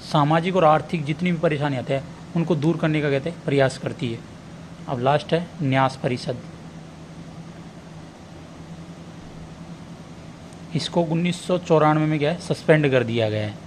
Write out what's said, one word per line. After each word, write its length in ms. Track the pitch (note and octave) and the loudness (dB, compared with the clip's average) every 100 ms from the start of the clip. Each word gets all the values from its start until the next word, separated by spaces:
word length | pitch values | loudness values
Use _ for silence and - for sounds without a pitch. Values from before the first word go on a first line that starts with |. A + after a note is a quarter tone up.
| - | 0
सामाजिक 440 | D#3 D3 E3 F3+ F#3 | 4 6 4 4 6
और 100 | D#3 | 6
आर्थिक 400 | D#3 D3+ F3 C#3+ | 6 4 -2 -2
जितनी 260 | D#3+ F3+ | 0 0
भी 60 | E3 | 2
परेशानी 400 | E3+ D3 D3 C3 | 2 2 0 -2
आते 160 | - | -2
हैं 100 | C3+ - - - E3+ | -2 -4 -14 -4 0
उनको 200 | E3 D#3 | 2 2
दूर 220 | D#3 D#3+ | 2 2
करने 240 | D#3+ D3+ | 2 2
का, 80 | D3 | 2
कहते 200 | C#3 E3+ | 2 0
हैं, 140 | E3+ - | -6 2
प्रयास 320 | C#3 C3 - | 4 4 2
करती 340 | C3 A2+ B2 | -6 -4 -4
है। 60 | A2+ - - - - - - - | -4 -10 -18 -18 -16 -16 -14 -6
अब 120 | B2+ | 0
last 340 | C3 D3 - | 4 2 2
है 140 | E3 F3 - | -2 -2 -2
न्यास 380 | C#3 C3+ C3 - | 2 4 4 2
परिषद। 340 | C3+ B2 - B2 - - - - - - - - - - - - - - - - - - - - E3 - D#3+ E3 E3+ E3+ E3 D#3+ - D#3+ D#3+ D#3+ E3 D#3+ - - - - - - - - - D#3+ | -2 -2 -4 -6 -10 -14 -16 -16 -16 -16 -16 -16 -16 -16 -16 -16 -16 -16 -16 -16 -16 -18 -18 -18 -18 -16 -16 -14 -14 -14 -16 -16 -14 -14 -14 -14 -14 -14 -14 -16 -16 -16 -16 -16 -16 -16 -6 -4
इसको 260 | - F3 | 0 0
उन्नीस 400 | E3 E3 F3 F3 | 2 2 0 -2
सौ 160 | - F3+ | -2 0
चौरानवे 480 | F3 D#3 D3+ D#3 D#3 | 4 6 6 4 4
में 140 | D#3 | 2
क्या 120 | D3 | 0
है, 80 | F3 | 0
suspend 520 | - C#3 - D#3 C#3+ | -4 0 4 6 6
कर 120 | C3 | 4
दिया 260 | A2+ A#2 A2 | 4 2 2
गया 180 | G#2+ G#2+ | 0 -2
है। 100 | G#2 | -6